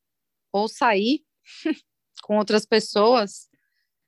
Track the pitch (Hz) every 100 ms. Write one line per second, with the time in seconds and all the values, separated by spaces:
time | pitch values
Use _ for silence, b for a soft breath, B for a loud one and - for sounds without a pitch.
0 | _ _ _ _ _ 196 214 - 247 196
1 | 220 302 - _ - - 320 - _ _
2 | _ - - 208 208 214 - 214 214 208
3 | 220 247 196 - - _ _ _ _ _